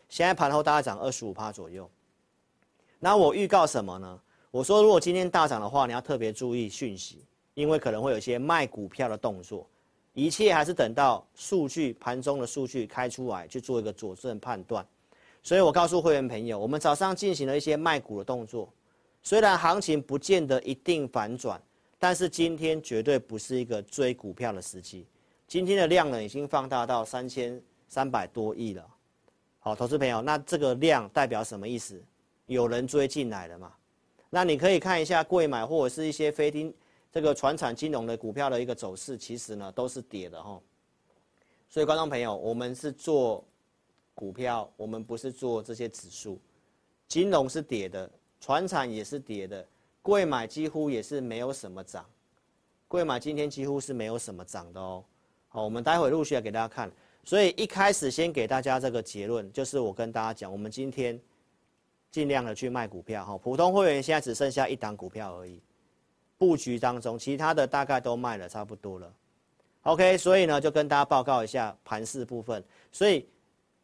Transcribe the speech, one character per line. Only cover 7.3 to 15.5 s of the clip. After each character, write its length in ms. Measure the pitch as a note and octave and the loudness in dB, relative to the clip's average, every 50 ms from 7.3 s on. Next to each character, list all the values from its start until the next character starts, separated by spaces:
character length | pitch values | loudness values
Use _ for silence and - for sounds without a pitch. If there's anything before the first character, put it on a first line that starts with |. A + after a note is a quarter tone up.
| _ _ _ _ _ | _ _ _ _ _
因 120 | C#3+ D3 | -2 0
为 120 | D3+ D#3 D3+ | 2 2 2
可 100 | - B2 | 2 0
能 100 | G#2+ A2 B2 | -2 0 0
会 80 | C3+ | 0
有 80 | A#2+ G#2+ | 0 0
一 20 | |
些 160 | - B2+ A#2+ | -2 -2 -2
卖 300 | A#2+ C3+ D#3 E3+ D#3+ C#3 | -2 0 2 2 2 0
股 200 | - - G#2+ G2+ | -2 -4 -8 -10
票 220 | F2+ - - C3 A#2 | -8 -4 -4 -4 -4
的 80 | G#2+ | -2
动 240 | G#2 - A#2 G2+ F#2 | -4 -4 -6 -6 -8
作。 260 | F2 - G#2+ F#2 - _ _ _ _ _ _ _ _ _ - | -10 -12 -12 -12 -12 _ _ _ _ _ _ _ _ _ -4
一 160 | C3 C#3+ E3 | -2 0 0
切 240 | - - G#3+ G#3 F3 | 2 4 4 6 6
还 100 | D#3 D3 | 4 4
是 80 | E3 | 2
等 220 | F3 - B2+ A2 A#2 | 2 2 0 2 4
到 320 | C#3 C#3 C3 A2+ F#2+ - _ _ | 4 4 4 4 2 -2 _ _
数 340 | - - - G3+ F3+ D3 | -16 -6 -2 0 0 0
据， 240 | C3 - E3 D3+ B2+ A2+ | 0 -2 -2 -2 -2 -4
盘 280 | - - B2 B2 C3 | -4 -6 -6 -4 -2
中 160 | B2+ C#3+ C#3+ | -2 -2 -2
的 80 | C#3 A#2+ | -2 -2
数 220 | A#2 - D3 C3 | -4 -4 -4 -6
据 180 | A#2+ - C3 A2 | -4 -4 -6 -6
开 240 | G2+ - B2+ B2+ B2 | -4 -4 -4 -4 -4
出 180 | - - B2+ A#2+ | -4 -6 -6 -6
来 180 | G2+ F2+ E2+ | -6 -8 -8
去 120 | - - C3 | -10 -10 -8
做 200 | A#2+ - B2+ A#2 | -6 -2 -2 -2
一 40 | G#2+ | -2
个 80 | G#2+ | -4
佐 240 | G2+ - A2+ G2 F#2 | -6 -8 -10 -10 -10
证 240 | - - B2+ A2+ G#2 | -10 -8 -8 -8 -8
判 240 | - B2+ A#2 F#2+ F2 | -8 -8 -8 -8 -6
断。 200 | - A2+ G2 F2+ _ _ _ _ _ _ _ _ _ _ _ | -6 -6 -6 -6 _ _ _ _ _ _ _ _ _ _ _
所 160 | - - | -2 2